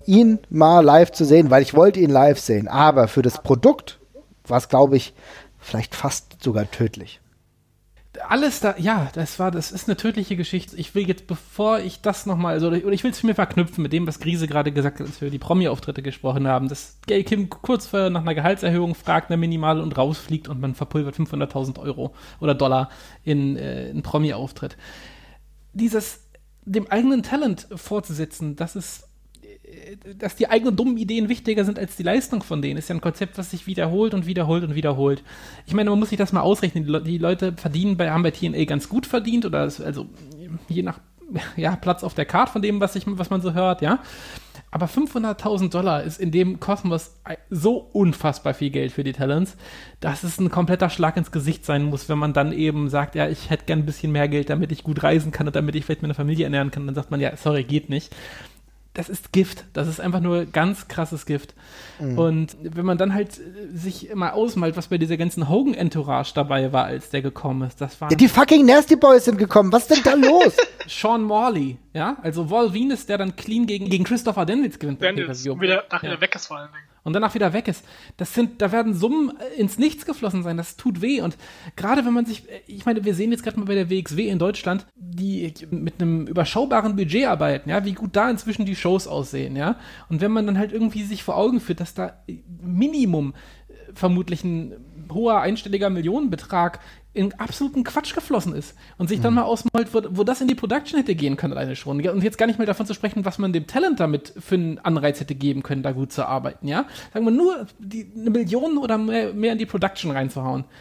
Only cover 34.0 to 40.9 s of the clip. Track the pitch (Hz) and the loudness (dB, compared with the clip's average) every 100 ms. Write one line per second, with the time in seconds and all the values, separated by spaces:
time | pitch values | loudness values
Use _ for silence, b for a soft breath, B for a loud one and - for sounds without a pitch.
34 | 220 196 170 180 156 170 165 147 147 135 | 0 0 -2 -2 0 0 0 -2 0 2
35 | 139 139 B B B B - 196 208 208 | 2 0 B B B B -4 0 2 2
36 | 214 202 196 180 151 208 180 165 151 160 | 2 0 0 2 2 2 0 -2 -2 -2
37 | 160 170 170 185 190 170 165 156 202 185 | -2 -2 -2 0 -4 -4 -4 -2 0 0
38 | 165 160 165 - 170 147 151 147 - 233 | 0 2 0 0 -4 -2 -2 -2 -2 -4
39 | - 240 220 240 202 147 143 147 151 139 | -2 -4 0 0 0 -2 -2 -4 -8 -8
40 | - - 143 151 175 165 - 170 180 | -12 -16 -20 -20 -14 -14 -6 -4 -4